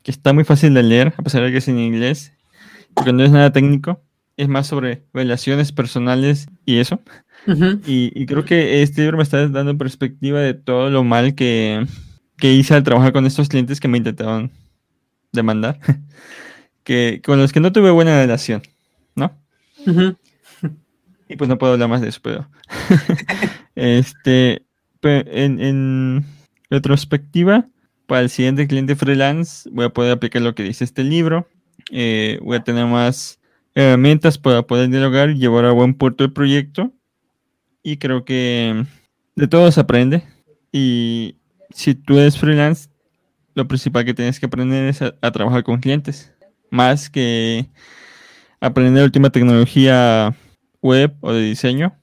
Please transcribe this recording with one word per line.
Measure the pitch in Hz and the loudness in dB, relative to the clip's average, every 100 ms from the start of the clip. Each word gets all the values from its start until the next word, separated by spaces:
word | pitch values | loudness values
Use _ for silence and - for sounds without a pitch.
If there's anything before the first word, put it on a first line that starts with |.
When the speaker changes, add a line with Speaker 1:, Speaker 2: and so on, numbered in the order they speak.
Speaker 1:
que | - | -12
está | 135 139 | -2 2
muy | 143 | 2
fácil | 156 143 156 | 4 4 6
de | 131 | 4
leer, | 117 117 139 - | 4 4 2 -2
a | |
pesar | 151 139 | -4 -2
de | 123 | 0
que | 127 | -2
es | 127 | -2
en | 123 | -2
inglés, | 117 113 120 143 - _ _ _ - - _ - | -2 -2 -4 -6 -10 _ _ _ -20 -20 _ -2
porque | 131 | 0
no | 127 | 4
es | 139 | 6
nada | 143 143 | 6 4
técnico, | 139 139 143 147 180 _ _ _ - | 4 2 0 -4 -10 _ _ _ -6
es | 143 | -4
más | 139 143 | -2 -4
sobre | 143 127 120 _ | -6 -6 -8 _
relaciones | 131 127 123 - 143 147 | -6 -4 -4 -2 -2 -2
personales | 147 120 127 123 127 139 143 147 _ - | -4 -6 -4 -2 0 0 -2 -6 _ -2
y | 120 | 0
eso. | 123 185 _ - _ _ - | 0 -6 _ -20 _ _ -4
Speaker 2:
Ujú. | 156 185 202 156 | 0 0 0 -2
Speaker 1:
Y, | 131 123 - | -2 -2 -6
y | 131 | -4
creo | 139 | -4
que | 147 170 139 143 | 0 0 2 2
este | 143 147 | 0 0
libro | 151 160 | 0 0
me | |
está | 147 143 147 | 0 0 -2
dando | 139 143 143 | -2 -4 -4
perspectiva | 131 - 135 - 139 143 | -6 -6 -8 -6 -4 -2
de | 139 143 | -2 -4
todo | 131 123 135 | -4 -2 0
lo | 139 | 0
mal | 120 117 127 139 | 2 2 0 0
que, | 127 117 107 107 127 - - _ _ _ | -2 0 -2 -4 -6 -10 -20 _ _ _
que | 135 | 2
hice | 131 135 | 2 4
al | 147 | 2
trabajar | 139 123 131 | 4 4 4
con | 135 131 | 2 -2
estos | 139 143 | 0 -2
clientes | 135 123 143 | 0 -4 -4
que | 131 | -2
me | 120 | -2
intentaban | 113 107 110 110 123 _ _ _ _ _ _ _ _ | -4 -6 -6 -6 -8 _ _ _ _ _ _ _ _
demandar, | 120 110 107 110 143 | -4 -2 -2 -4 -4
<laughs> | - 135 - _ - - - - _ _ | -2 -2 -4 _ -20 -20 -20 -20 _ _
que, | - 123 120 104 | -4 -2 -2 -4
con | - 139 | 0 2
los | 135 | 2
que | 151 | 2
no | 175 | 2
tuve | 202 196 | 4 4
buena | 170 165 147 | 4 4 2
relación, | 131 117 - 107 - _ _ _ _ - | 2 -2 -4 -8 -8 _ _ _ _ -6
¿no? | 135 - _ _ _ _ 285 | -6 -8 _ _ _ _ -2
Speaker 2:
Ujú. | 170 185 185 _ _ _ _ 156 151 _ _ _ _ _ | 0 0 -4 _ _ _ _ -12 -12 _ _ _ _ _
Speaker 1:
Y | 147 | -6
pues | 135 | -4
no | 127 | 0
puedo | 131 | 0
hablar | 123 117 | 0 0
más | 123 | -2
de | 110 | -4
eso, | - | -8
pero | 117 110 - _ _ | -10 -10 -12 _ _
<laughs> | - - 175 - 170 - 196 208 - _ - | -16 2 2 2 -6 -4 -6 -6 -8 _ -4
este, | 123 120 131 - - 127 127 - _ _ _ _ | 0 2 0 -4 0 2 2 -2 _ _ _ _
pe-, | 151 143 - 90 | 0 0 -2 -4
en, | 139 127 | -2 -2
en | 135 135 135 131 131 131 143 - _ _ _ | -2 -2 -2 -2 -2 -4 -6 -16 _ _ _
retrospectiva, | 143 139 143 - 147 143 170 175 214 233 _ _ _ - | -4 0 0 0 -6 -2 0 2 2 0 _ _ _ -4
para | 131 | -2
el | 123 | -2
siguiente | - 127 139 143 | 0 -2 0 -2
cliente | 139 135 143 | -2 -2 -2
freelance | 135 135 139 156 170 - - | 0 0 0 -2 -6 -10 -14
voy | 120 120 | -6 -4
a | |
poder | - 120 | -2 -2
aplicar | 123 120 123 | -2 -2 -2
lo | 120 113 | -4 -4
que | |
dice | 98 120 | -8 -6
este | 123 - | -8 -6
libro. | 135 165 160 165 170 _ _ _ - | -2 -2 0 -2 -6 _ _ _ -14
Eh, | 127 117 110 107 107 | -6 -4 -2 -4 -6
voy | - 120 | -6 -6
a | |
tener | 117 120 120 | -4 -2 0
más | 120 120 127 - _ _ _ _ | 0 -2 -4 -12 _ _ _ _
herramientas | - 135 127 139 151 165 147 | 2 4 6 4 4 2 0
para | 135 120 | 0 0
poder | 120 120 127 | 0 0 0
dialogar | 131 135 131 143 | 0 0 0 0
y | 147 | 0
llevar | 127 117 120 | 2 2 4
a | |
buen | 120 123 | 4 2
puerto | 131 131 123 | 2 -2 0
el | 139 | -2
proyecto. | 139 143 139 143 - 240 _ _ _ _ _ _ _ _ _ | 0 0 0 -2 -8 -8 _ _ _ _ _ _ _ _ _
Y | - 147 | -10 -6
creo | 139 127 127 | -4 -4 -4
que | 131 123 120 117 110 139 _ _ _ _ - | -4 -2 -2 -2 -4 -6 _ _ _ _ -4
de | 147 | 2
todo | 165 175 | 6 6
se | 151 | 4
aprende. | - 120 131 165 - _ _ _ _ | 2 2 2 -2 -6 _ _ _ _
Y | 139 131 120 117 117 113 _ _ _ _ | -4 -2 -2 -4 -6 -10 _ _ _ _
si | - - 131 | -6 -4 -4
tú | - 139 | 2 4
eres | 143 143 | 4 2
freelance, | 147 151 147 160 - _ _ _ _ _ _ | 0 2 0 -2 -8 _ _ _ _ _ _
lo | - 127 | -8 -6
principal | 131 139 120 120 | -4 -2 -2 -2
que | |
tienes | 117 120 131 | -4 -6 -6
que | 127 | -8
aprender | 123 127 135 135 | -6 -4 -2 -2
es | 139 | -4
a, | 127 - | -6 -4
a | 120 | -6
trabajar | 113 107 123 | -4 -2 -2
con | 120 120 | -2 -4
clientes. | 131 147 143 143 - _ _ _ _ | -2 -4 -6 -14 -18 _ _ _ _
Más | 123 127 143 - | 0 2 0 -4
que | 143 123 113 113 113 127 _ _ - - - - _ _ _ | -6 -4 -2 -2 -4 -8 _ _ -20 -20 -20 -20 _ _ _
aprender | 127 127 127 135 | -4 0 2 4
la | 139 | 4
última | 139 139 | 4 2
tecnología | 131 123 117 120 143 135 127 120 110 107 - _ _ _ _ | 4 2 4 2 4 4 4 4 2 0 -6 _ _ _ _
web | 131 131 147 143 | 0 2 2 -4
o | - | -6
de | 113 | -2
diseño. | 107 110 127 131 175 _ | -2 -4 -4 -2 -4 _